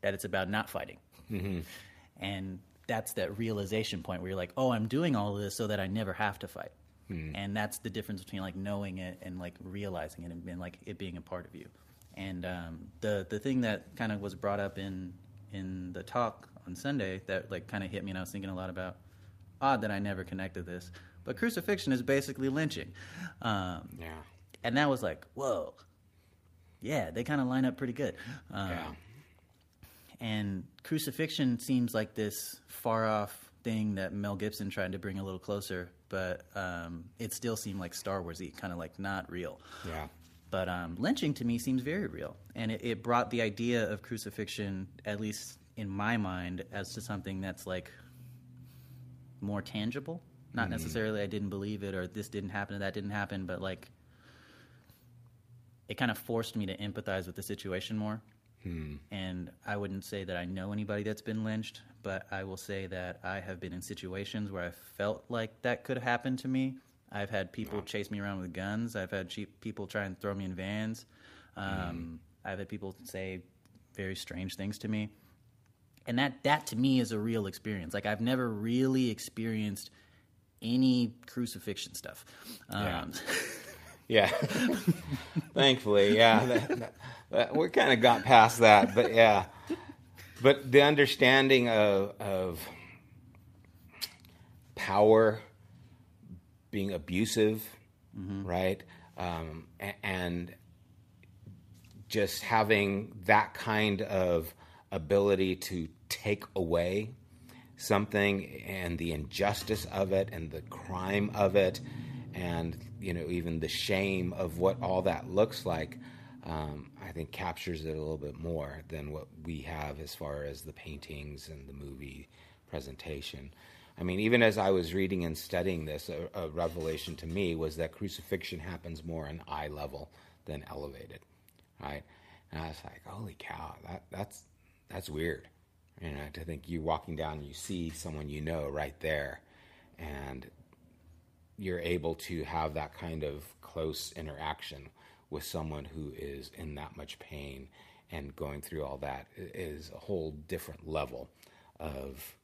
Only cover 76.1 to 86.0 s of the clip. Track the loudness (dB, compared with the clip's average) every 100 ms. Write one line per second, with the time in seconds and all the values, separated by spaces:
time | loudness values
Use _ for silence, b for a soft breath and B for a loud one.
76.1 | 2 2 2 2 2 2 0 4 4 2
77.1 | 0 0 0 -2 -4 -4 -4 -4 -2 0
78.1 | 0 2 2 0 -2 0 2 4 4 2
79.1 | 0 -6 -4 -2 0 0 -4 -10 b b
80.1 | b b b _ _ 0 6 6 6 4
81.1 | -2 -10 -4 -4 -4 -6 -6 -6 -10 -12
82.1 | -14 -18 B B B B -4 -2 -2 -6
83.1 | -8 -4 B B B B B B B 4
84.1 | 8 8 4 0 2 2 2 4 2 0
85.1 | -6 -4 -4 -2 4 6 6 6 8